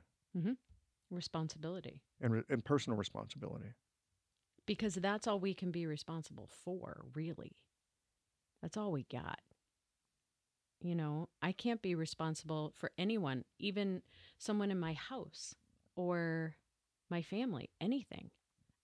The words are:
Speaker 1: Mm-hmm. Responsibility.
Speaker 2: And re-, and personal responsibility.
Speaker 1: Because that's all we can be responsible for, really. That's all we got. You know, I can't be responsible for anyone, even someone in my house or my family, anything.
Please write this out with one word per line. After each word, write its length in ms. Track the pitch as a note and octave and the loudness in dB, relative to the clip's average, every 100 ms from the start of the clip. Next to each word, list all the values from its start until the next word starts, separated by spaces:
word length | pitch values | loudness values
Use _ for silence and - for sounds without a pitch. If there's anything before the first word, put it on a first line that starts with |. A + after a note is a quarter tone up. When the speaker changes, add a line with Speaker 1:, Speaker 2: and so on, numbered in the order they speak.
| - _ _ F3+ | -16 _ _ 0
Speaker 1:
Mm-hmm. 160 | F3+ B3+ - - _ _ - | 0 0 -6 -20 _ _ -10
Responsibility. 920 | F3+ - D#3+ D#3+ D#3 D#3+ F#3 - C#3 - - | -6 -2 0 0 -2 -6 -6 -8 -12 -16 0
Speaker 2:
And 120 | A#2+ | 4
re-, 100 | A2+ - | 4 4
and 160 | B2+ | 0
personal 320 | - C#3+ - G#2+ | 4 4 4 0
responsibility. 760 | G2 G#2 G#2 - - - G#2+ - _ _ _ _ _ _ _ _ - | 0 -2 -6 -6 -6 -6 -8 -12 _ _ _ _ _ _ _ _ -4
Speaker 1:
Because 280 | G#3 A3 | 0 0
that's 320 | F3+ F#3+ G#3+ A#3 | 2 2 2 2
all 120 | G3+ | 2
we 140 | F#3+ | 2
can 160 | F3+ F3+ | 0 0
be 160 | E3+ E3 | 0 0
responsible 600 | D3 - E3 - C3 G2 - | -2 -4 -6 -6 -10 -14 -10
for, 400 | - F#3 - - B2+ | -6 -4 -6 -8 -8
really. 420 | C#3 D#3+ - - - _ _ _ _ _ _ _ _ _ _ | -4 -4 -4 -8 -14 _ _ _ _ _ _ _ _ _ _
That's 140 | D#3+ G#3+ | -6 -2
all 140 | G#3 | 0
we 120 | D3 | 0
got. 360 | B2 B2 E2 - - _ _ _ _ _ _ _ _ _ _ _ _ - | -2 -4 -4 -6 -8 _ _ _ _ _ _ _ _ _ _ _ _ -6
You 140 | F3 | 0
know, 340 | E3+ D#3 D3+ F3 - | 2 2 0 -4 -2
I 100 | F3 | 0
can't 300 | - A#3+ A3+ | 2 2 2
be 120 | F#3+ | 2
responsible 800 | E3+ D#3+ - D#3+ D#3 D#3 D#3 D3+ - | 0 0 0 -2 0 -2 0 -2 -4
for 140 | - - | -6 0
anyone, 480 | F#3+ A3+ D3+ B2+ - - | 2 2 2 0 -4 -4
even 440 | G3+ G3 G3 F#3 - - - - | -2 2 2 0 -4 -18 -20 -8
someone 320 | - G#3 G3+ | 0 2 4
in 100 | F#3+ | 4
my 140 | E3 | 2
house 600 | D#3+ - C4 - - - - _ _ _ - | 0 -4 -6 -8 -10 -12 -12 _ _ _ 0
or 600 | F3+ F3 E3 D#3+ D#3+ - _ _ _ _ - | 2 4 4 2 0 -4 _ _ _ _ -2
my 100 | F3 | 0
family, 460 | E3 G3+ B3+ D3+ - - | 0 0 2 0 -4 -2
anything. 500 | F#3 C4+ - - - - _ _ _ _ | 2 2 0 -10 -12 -16 _ _ _ _